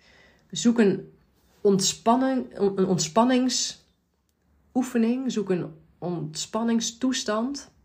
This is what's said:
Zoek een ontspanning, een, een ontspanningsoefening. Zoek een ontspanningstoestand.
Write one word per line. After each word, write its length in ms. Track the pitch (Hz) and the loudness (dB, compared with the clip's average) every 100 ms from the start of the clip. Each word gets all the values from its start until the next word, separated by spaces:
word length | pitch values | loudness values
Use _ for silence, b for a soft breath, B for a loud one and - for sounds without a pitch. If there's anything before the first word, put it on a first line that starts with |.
| b b b b _ | b b b b _
Zoek 280 | 160 240 233 | -2 2 4
een 320 | 202 - - - _ _ _ _ | 4 2 -4 -20 _ _ _ _
ontspanning, 840 | 202 190 - - 220 247 262 262 - | 2 4 2 -2 2 2 2 -2 -4
een, 180 | - 196 190 | -2 0 0
een 100 | 190 | 0
ontspanningsoefening. 2500 | 180 - 226 247 247 254 - - - _ _ _ _ _ _ _ _ _ 254 247 233 226 254 262 | 0 0 2 4 4 2 -2 -4 -10 _ _ _ _ _ _ _ _ _ -4 -2 0 2 0 -2
Zoek 180 | 214 190 | -4 -2
een 240 | 180 156 - _ _ | -2 -4 -12 _ _
ontspanningstoestand. 1700 | 175 170 151 - - 220 233 226 226 - 254 254 - 214 254 285 - _ | -6 -6 -8 -10 -8 -4 0 0 -2 -4 -2 -2 -4 -4 -4 -8 -14 _